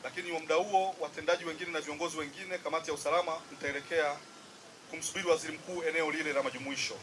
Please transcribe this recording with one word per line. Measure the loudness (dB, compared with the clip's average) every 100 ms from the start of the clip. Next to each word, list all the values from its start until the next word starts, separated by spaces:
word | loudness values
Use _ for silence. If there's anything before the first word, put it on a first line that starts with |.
Lakini | -6 -6 -2
wa | -4
muda | 4 4
huo, | 6 4 4 0
watendaji | -4 0 2 2 2
wengine | -4 -2
na | -4
viongozi | -4 -2 -2 -2
wengine, | -6 -6 -6 -4
kamati | 0 -2 0
ya |
usalama, | -2 2 2 2 -2 -6
mtaelekea | -6 -4 -4 0 2 2 0 -8 -18 -20 -20 -20 -20 -12
kumsubiri | -8 -4 -2 4
Waziri | 4 4
Mkuu | -6 -6 -2
eneo | 0 2 2
lile | 2 2
la | 2
majumuisho. | 0 -2 -4 -2 -2 -4